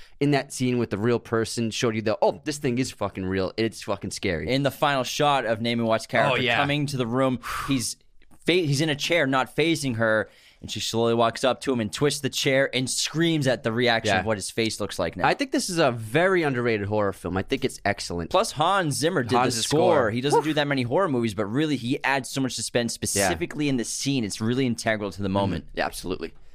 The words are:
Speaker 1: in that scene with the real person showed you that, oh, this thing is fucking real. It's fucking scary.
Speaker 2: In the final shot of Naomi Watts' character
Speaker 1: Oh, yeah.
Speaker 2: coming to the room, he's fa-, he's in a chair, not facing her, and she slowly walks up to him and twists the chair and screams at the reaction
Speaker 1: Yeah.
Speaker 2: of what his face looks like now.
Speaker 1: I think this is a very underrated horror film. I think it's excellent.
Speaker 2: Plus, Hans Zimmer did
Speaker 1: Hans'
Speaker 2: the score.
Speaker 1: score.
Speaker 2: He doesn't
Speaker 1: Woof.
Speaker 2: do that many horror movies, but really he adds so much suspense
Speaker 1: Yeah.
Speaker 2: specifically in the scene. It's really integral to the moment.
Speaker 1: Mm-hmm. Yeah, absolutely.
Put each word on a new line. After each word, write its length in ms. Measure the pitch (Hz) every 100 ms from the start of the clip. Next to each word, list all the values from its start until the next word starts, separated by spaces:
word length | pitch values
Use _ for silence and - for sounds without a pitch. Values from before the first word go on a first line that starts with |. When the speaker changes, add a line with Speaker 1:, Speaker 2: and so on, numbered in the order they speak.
| - -
Speaker 1:
in 120 | 143
that 200 | 139 135
scene 280 | - 123 123
with 100 | 117
the 80 | 98
real 220 | 113 117
person 520 | - 113 110 - 113
showed 240 | - 120
you 60 | 110
that, 140 | 110 104
oh, 180 | 214 -
this 120 | 156 143
thing 220 | 139 120
is 120 | 131
fucking 360 | - 101 - 92
real. 260 | 95 92 -
It's 240 | 113 -
fucking 300 | - 101 101
scary. 360 | - 101 80 82
Speaker 2:
In 140 | 135
the 80 | 143
final 340 | - 147 139
shot 400 | 120 - 147 143
of 160 | 113 110
Naomi 220 | 117 117
Watts' 220 | 113 110 -
character 320 | 120 143 123
Speaker 1:
Oh, 20 |
yeah. 140 | 123 117
Speaker 2:
coming 300 | 143 147 143
to 100 | 135
the 100 | 117
room, 320 | 123 131 123 - - -
he's 280 | 135 113 - _ - - - -
fa-, 60 | 180
he's 160 | 156 139
in 80 | 160
a 60 | 143
chair, 300 | - 170 135
not 280 | 135 123
facing 420 | - 160 156 139 113
her, 340 | 113 110 101 - - _
and 80 | -
she 100 | 107
slowly 320 | - 113 117
walks 320 | 117 113 -
up 160 | 131 120
to 100 | -
him 80 | 123
and 120 | 107
twists 280 | - 143 143
the 100 | -
chair 400 | - 139 135 139
and 140 | 123 131
screams 580 | - - 151 170 160 139
at 160 | 117
the 100 | 117
reaction 420 | 110 120 113 110
Speaker 1:
Yeah. 60 | 95
Speaker 2:
of 60 | 101
what 120 | 107
his 120 | -
face 300 | - 110 -
looks 180 | 101 -
like 180 | 85 92
now. 80 | 139
Speaker 1:
I 60 |
think 180 | 175 277
this 160 | 294 -
is 80 | 170
a 120 | 147
very 500 | 120 110 135 185 185
underrated 440 | 151 123 120 110 101
horror 240 | 107 101
film. 240 | 95 87 92
I 60 |
think 200 | - 139
it's 140 | 127 -
excellent. 460 | 101 101 - 85 -
Speaker 2:
Plus, 220 | 185 226
Hans 420 | 131 160 196 160 117
Zimmer 260 | 156 175
did 140 | 117 123
Speaker 1:
Hans' 200 | 127 117
Speaker 2:
the 60 |
score. 180 | 104 147 180 156
Speaker 1:
score. 140 | 113
Speaker 2:
He 120 | 117
doesn't 160 | 135 302
Speaker 1:
Woof. 60 | 156
Speaker 2:
do 80 |
that 120 | 147 147
many 160 | 139
horror 260 | 117 151 196
movies, 260 | 127 117
but 100 | 101 101
really 300 | 123 156 131
he 260 | 120 135
adds 260 | 131 135 127
so 100 | 139
much 120 | 131
suspense 400 | 120 113 123 117
Speaker 1:
Yeah. 20 |
Speaker 2:
specifically 760 | - 107 - 95 82 170 - 147
in 80 | 131
the 80 |
scene. 400 | 110 - 139 139
It's 160 | 104 -
really 240 | 110 123 131
integral 440 | 110 113 107 101
to 100 | 95
the 60 | 98
moment. 360 | 98 98 85 -
Speaker 1:
Mm-hmm. 100 | 85
Yeah, 80 | 78
absolutely. 460 | - - 92 80 - -